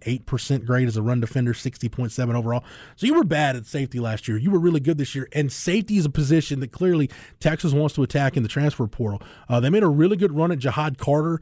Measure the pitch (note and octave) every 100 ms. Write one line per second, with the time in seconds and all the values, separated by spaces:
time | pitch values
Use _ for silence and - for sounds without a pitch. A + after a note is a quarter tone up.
0 | A2+ B2+ - B2 - C3+ A2+ B2+ B2 A2
1 | A2 B2 A#2 C3+ A#2+ A#2 C3 - A#2 -
2 | A#2+ - A#2+ A#2 A#2 A#2+ - - - -
3 | A#3 E4 G3+ D3+ D3 B2 G#2+ D3 C3 B2
4 | A2+ A2 - G#2+ D#3+ F#3+ F3 D#3+ C3+ D#3
5 | C3+ C3+ - D3+ C#3 - - G3+ F#3+ G3+
6 | D3+ D3 C#3 D#3+ - C#3 C3 - F3+ E3+
7 | C#3+ - - - D#3 D#3+ E3+ C#3 D3+ -
8 | B2+ C#3+ C3+ C3+ A2 C#3 D3 - A2 -
9 | A2+ G2+ - - - A#2+ C3 G3+ F#3+ C#3+
10 | F3 G3+ G3 D3 E3+ D#3+ C3 C3 D3+ C3
11 | - D#3 D#3+ E3